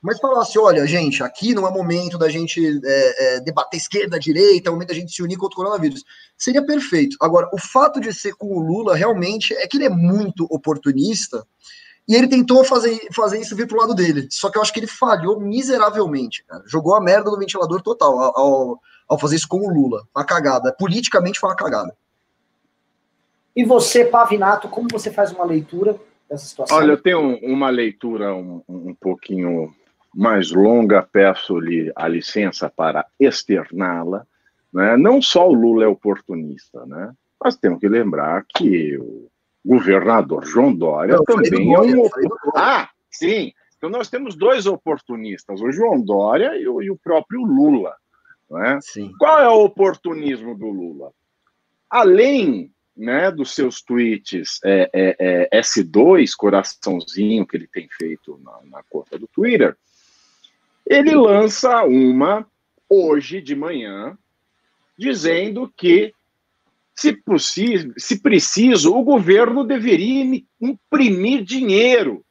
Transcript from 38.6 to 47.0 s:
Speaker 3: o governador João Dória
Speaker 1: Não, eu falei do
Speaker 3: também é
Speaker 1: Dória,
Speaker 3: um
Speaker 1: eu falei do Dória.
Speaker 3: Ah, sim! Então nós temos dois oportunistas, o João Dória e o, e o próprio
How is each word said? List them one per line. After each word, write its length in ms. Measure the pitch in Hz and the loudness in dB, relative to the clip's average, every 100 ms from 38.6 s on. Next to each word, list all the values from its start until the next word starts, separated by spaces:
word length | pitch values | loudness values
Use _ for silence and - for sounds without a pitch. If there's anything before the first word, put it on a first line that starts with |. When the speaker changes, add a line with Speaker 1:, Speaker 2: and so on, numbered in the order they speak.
| 160 90 78 69 | 0 0 -2 -6
Speaker 3:
o 320 | 62 57 - _ _ _ - | -10 -16 -20 _ _ _ 2
governador 800 | 123 95 95 92 117 76 73 71 | 2 4 2 4 0 0 -4 -2
João 280 | 113 135 | 2 2
Dória 420 | 85 80 76 90 165 | 2 -2 -2 2 2
Speaker 1:
Não, 40 | |
eu 60 | 151 | 4
falei 240 | 226 180 | 2 2
do 80 | 185 | 2
Speaker 3:
também 160 | 175 | 4
é 20 | 180 | 4
Speaker 1:
Dória, 200 | 233 254 | 4 4
Speaker 3:
um 100 | 226 | 2
Speaker 1:
eu 40 | |
falei 200 | - 190 | 0 -4
do 80 | 220 - | -2 -4
Dória. 60 | 143 | 0
Speaker 3:
Ah, 340 | 208 247 - _ _ | 0 0 -4 _ _
sim! 400 | - 170 220 156 _ _ _ | -6 -4 -2 -6 _ _ _
Então 120 | 160 | -10
nós 200 | 233 226 | -8 -8
temos 260 | 247 269 160 | -8 -10 -2
dois 300 | 214 262 196 | 0 2 0
oportunistas, 960 | 180 - 143 _ 117 110 95 - 98 | -4 -4 -6 _ -12 -10 -12 -12 -8
o 100 | 117 | -6
João 300 | 147 226 160 | -2 0 0
Dória 560 | 101 101 104 135 247 330 | 0 0 2 0 0 -4
e 100 | - | -6
o, 160 | 123 | -6
e 80 | 196 | -6
o 80 | |
próprio 440 | 190 | -10